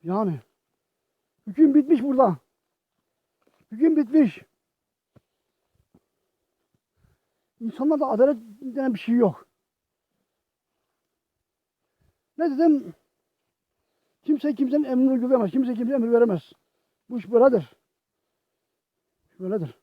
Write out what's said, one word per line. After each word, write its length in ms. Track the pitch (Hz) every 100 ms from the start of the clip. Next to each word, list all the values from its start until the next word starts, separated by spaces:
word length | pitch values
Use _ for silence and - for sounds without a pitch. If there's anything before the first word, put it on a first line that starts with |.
| 165
Yani 300 | 190 208 151 _ _ _ _ _ _ _ _ _ _ -
hüküm 280 | 196 302
bitmiş 280 | 277 269 311
burada. 360 | 269 254 240 156 _ _ _ _ _ _ _ _ _ _ _ _ _
Hüküm 240 | 220 320 311
bitmiş. 460 | 240 302 247 - - _ _ _ _ _ _ _ _ _ _ _ _ _ _ _ _ _ _ _ _ _ _ _ _ _ _ _ _ _ _ _
İnsanlarda 460 | 226 - 277 311 277
adalet 300 | 214 269 247 226 208
denen 340 | 262 240 269
bir 40 | 220
şey 160 | -
yok. 340 | 240 220 139 - _ _ _ _ _ _ _ _ _ _ _ _ _ _ _ _ _ _ _ _ _ _ _ _ _ _ _ _ -
Ne 120 | 330
dedim? 440 | 269 330 294 208 - _ _ _ _ _ _ _ _ _ _ _ _
Kimse 320 | - 294 294
kimsenin 300 | 254 269 285
emrine 300 | 294 254 262
güvenemez. 360 | 262 247 262 202
Kimse 240 | 254 247
kimseye 200 | 233 240
emir 180 | 277 226
veremez. 400 | 233 233 180 - _ _ _ _ _ _
Bu 80 | 240
iş 120 | 190
böyledir. 460 | 233 262 240 131 _ _ _ _ _ _ _ _ _ _ _ _ _ _ _ _ _
Böyledir. 340 | 185 208 151 -